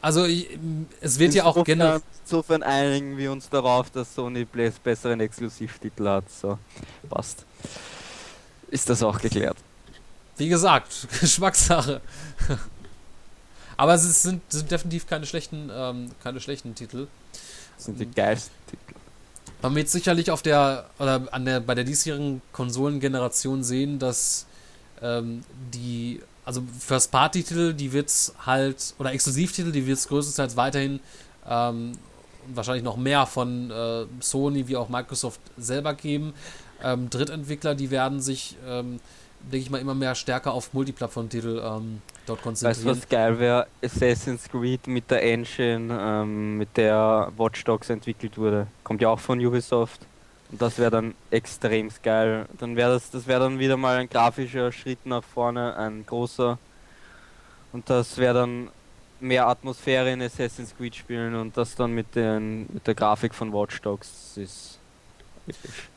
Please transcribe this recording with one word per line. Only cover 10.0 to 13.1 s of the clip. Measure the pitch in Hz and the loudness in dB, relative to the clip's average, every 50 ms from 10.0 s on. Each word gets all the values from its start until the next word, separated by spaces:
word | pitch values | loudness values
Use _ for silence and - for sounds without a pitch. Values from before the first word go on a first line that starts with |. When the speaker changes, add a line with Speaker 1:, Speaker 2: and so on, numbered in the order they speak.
| - - - - - - - - | -20 -20 -20 -20 -20 -20 -8 -4
Speaker 1:
Wie | 147 160 | 0 2
gesagt, | 175 170 165 190 160 131 - - - - - - - | 2 4 6 6 6 6 4 0 -12 -12 -10 -6 -2
<laughs> | - | 2
Geschmackssache. | - 165 - - 196 190 180 - - - 180 160 131 131 139 127 - - - - 151 156 - - - - 143 - - - - - - - - - - - | 4 4 4 4 4 4 6 6 6 6 6 4 4 0 -2 -4 -6 -10 -12 -10 -14 -12 0 0 2 2 2 0 -4 -8 -10 -14 -16 -16 -18 -18 -18 -20